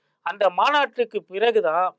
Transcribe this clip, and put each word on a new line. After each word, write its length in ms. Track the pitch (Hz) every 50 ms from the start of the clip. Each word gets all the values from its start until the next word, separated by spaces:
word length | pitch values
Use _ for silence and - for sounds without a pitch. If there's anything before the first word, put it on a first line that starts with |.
| _ _ _ _
அந்த 280 | - 170 180 202 202 185
மாநாட்டுக்கு 680 | 175 180 208 262 294 294 277 - - - 240 226 - 202
பிறகுதான் 800 | - - 180 196 220 240 226 214 180 160 156 170 185 180 -